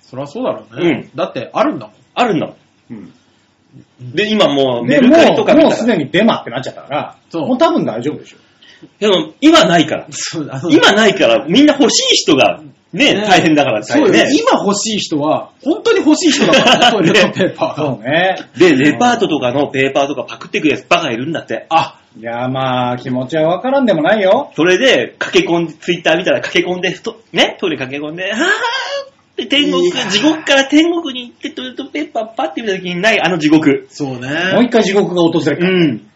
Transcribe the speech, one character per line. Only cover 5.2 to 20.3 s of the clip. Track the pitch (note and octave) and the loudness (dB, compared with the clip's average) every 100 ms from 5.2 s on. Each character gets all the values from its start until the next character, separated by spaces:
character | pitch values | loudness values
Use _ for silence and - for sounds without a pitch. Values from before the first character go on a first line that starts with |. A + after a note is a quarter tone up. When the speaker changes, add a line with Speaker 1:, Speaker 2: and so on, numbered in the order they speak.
Speaker 2:
リ | C4+ F3 | 6 4
と | |
か | G#3+ | 4
見 | |
た | |
ら | |
Speaker 3:
で、 | |
も | D4+ | 4
う、 | |
も | D4 | 4
う | |
す | - A3+ | 2 0
で | G3+ | 0
に | C3+ | 0
デ | E3+ | 2
マ | A3 C#3 | 2 0
っ | |
て | - | -6
な | A#2+ | -10
っ | |
ち | B2+ | -10
ゃ | |
っ | |
た | - | -14
か | - | -8
ら、 | C#3+ - - _ | -6 -6 -14 _
Speaker 1:
そ | E3 | -8
う。 | G3+ | -4
Speaker 3:
も | |
う | B3+ | 0
多 | E4 | 2
分 | E4+ | 2
大 | C#3+ A2 | -2 -4
丈 | C#3 | -6
夫 | D#3 | -8
で | - | -14
し | |
ょ。 | - _ _ - _ - _ | -20 _ _ -20 _ -20 _
Speaker 2:
で | G#3 | 0
も、 | F#3 D#3 - | 0 -2 2
今 | C#4+ D#4+ | 4 6
な | F3 E3+ | 4 2
い | D3 | 2
か | A2 | -2
ら。 | - | -8
Speaker 1:
そ | D3 - E3+ | -12 -10 -8
う、 | C3+ | -8
あ | C3+ | -6
の、 | F3 | 2
Speaker 2:
今 | D4+ G#4 | 4 4
な | G3+ A3 | 4 2
い | |
か | F#3 B2 | 4 2
ら、 | A2+ - | 2 2
み | G3+ | 4
ん | D4 | 4
な | |
欲 | C#4+ A#3+ | 4 2
し | - | 2
い | C5 A4 | 0 0
人 | - C#3+ | 2 2
が、 | G#2+ F2 - _ _ | 2 -2 -12 _ _
ね、 | E3 C#4 | 0 0
Speaker 1:
ね。 | F#3+ G#3+ | 2 2
Speaker 2:
大 | F3+ | 2
変 | E3 | 4
だ | D3+ | 2
か | C3+ | 2
ら、 | A2 | -2
Speaker 1:
そ | G#2+ C#4 | -2 0
う | |
よ。 | D#4 | 2
Speaker 2:
大 | G#3+ | 2
変 | - | 2
ね。 | C#4+ | 2
Speaker 1:
今 | A#4 A#3+ | 2 0
欲 | F#3+ | 0
し | G3 A3 G3+ | -4 -4 -6
い | |
人 | - D#3 | -4 -4
は、 | D3 C3+ - _ | -2 -2 -6 _
本 | B3+ G4+ | -4 -2
当 | A4+ | 0
に | G4 | 0
欲 | C4+ D4+ | 2 2
し | F4 | 2
い | |
人 | B3 G3+ | 2 2
だ | B3+ | 2
か | G#3 B3 | 4 4
ら | |
ね、 | A#3+ | 2
Speaker 2:
<laughs> | |
Speaker 1:
ト | A3+ | 2
イ | E3+ | 2
レ | G3 | 2
ッ | F#3 | 2
ト | - | 0
ペ | F3+ | -4
ー | - | -2
パ | D#3+ | -6
ー | |
が。 | - | -4
Speaker 3:
そ | D3+ B2 | -6 -6
う | |
ね。 | A2+ D#3 F#3 F3+ - A#2 | -4 0 0 -2 -8 2
Speaker 2:
で、 | F3 C#3 | 4 4
デ | D3 A#2+ | 2 2
パ | B3 | 0
ー | A#3 | 0
ト | F#3 | 0
と | D3+ | -2
か | B2 | -2
の | A#2 C3 | -2 -2
ペ | C3 C3+ | 0 0
ー | |
パ | C#3+ | 0
ー | C#3 | -2
と | |
か | C3+ | -4
パ | - | -8